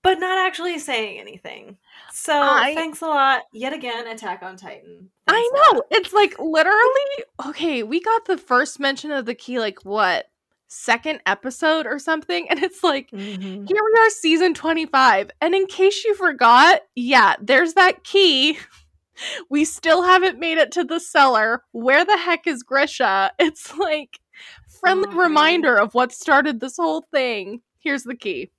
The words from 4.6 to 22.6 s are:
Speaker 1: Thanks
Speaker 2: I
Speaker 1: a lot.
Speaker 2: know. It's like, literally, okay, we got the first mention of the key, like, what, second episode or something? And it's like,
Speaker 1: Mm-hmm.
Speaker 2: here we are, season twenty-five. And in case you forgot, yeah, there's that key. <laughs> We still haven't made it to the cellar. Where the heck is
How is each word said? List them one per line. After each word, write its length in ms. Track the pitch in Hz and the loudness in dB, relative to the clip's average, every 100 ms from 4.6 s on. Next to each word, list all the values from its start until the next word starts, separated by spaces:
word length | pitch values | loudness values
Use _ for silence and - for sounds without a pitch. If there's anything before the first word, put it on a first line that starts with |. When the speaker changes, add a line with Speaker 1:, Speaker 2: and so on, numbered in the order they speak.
| 190 - 170 175 185 _ - | -20 -20 -20 -20 -20 _ -2
Speaker 1:
Thanks 240 | 415 466 | 0 2
Speaker 2:
I 0 | |
Speaker 1:
a 220 | 554 605 | 4 4
lot. 0 | |
Speaker 2:
know. 80 | 466 554 403 | 4 0 -2
It's 140 | 370 | 0
like, 240 | 415 403 - | 2 2 0
literally, 880 | 320 311 320 427 494 539 571 554 - _ 269 | -2 0 2 4 4 2 -2 -8 -14 _ -12
okay, 360 | 302 330 269 | -6 -4 -4
we 180 | 214 320 | -4 -4
got 240 | 403 453 | -2 -2
the 140 | - 370 | -2 -6
first 420 | - 247 285 - | 0 -2 -2 -4
mention 300 | 277 269 302 | -6 -6 -6
of 160 | 285 233 | -6 -6
the 80 | |
key, 240 | 240 - 247 | -10 -8 -6
like, 260 | 214 190 | -6 -8
what, 420 | 190 208 190 160 - _ _ _ _ | -8 -2 0 0 -6 _ _ _ _
second 520 | - - 233 311 302 - | -14 -2 -2 -2 -6 -4
episode 580 | 294 - 247 311 320 311 | -4 -6 -4 -2 0 -2
or 120 | 294 | -8
something? 500 | 277 320 - 349 339 | -4 -6 -4 -8 -4
And 140 | 285 | -4
it's 200 | 370 370 | -4 -2
like, 260 | 349 277 269 | -2 -2 -6
Speaker 1:
Mm-hmm. 560 | 196 202 196 190 190 202 | -14 -12 -10 -10 -12 -4
Speaker 2:
here 160 | 403 | -2
we 160 | 427 453 | 2 4
are, 100 | 453 | 4
season 440 | 440 330 320 359 | 2 0 2 0
twenty-five. 760 | 311 311 330 320 269 262 196 202 - | -2 -4 -4 -2 2 4 2 -2 -4
And 120 | 311 | -2
in 120 | 381 381 | 0 -2
case 380 | - 381 403 | 2 0 2
you 100 | 453 | -4
forgot, 680 | 403 359 277 233 240 311 381 - | 0 -2 2 6 8 6 4 0
yeah, 400 | - 240 262 202 - | -10 2 4 4 2
there's 360 | 208 262 339 | 2 2 4
that 280 | 330 370 - | 4 2 2
key. 540 | - 392 381 269 285 311 | -2 4 4 4 0 -2
<laughs> 60 | - _ _ _ _ _ - - 370 | -10 _ _ _ _ _ -14 -14 -4
We 140 | 285 | -2
still 400 | 302 - 330 320 | -2 -2 2 2
haven't 340 | 359 370 370 247 | 6 4 4 -2
made 200 | 330 320 | -4 0
it 120 | 294 | 0
to 140 | 349 | 0
the 160 | 294 330 | -4 -4
cellar. 640 | - 320 269 226 214 233 _ | -2 2 4 4 0 -2 _
Where 320 | 233 233 277 | -6 2 2
the 120 | 349 415 | 4 0
heck 300 | 339 339 349 | 0 -2 -2
is 160 | 262 | -6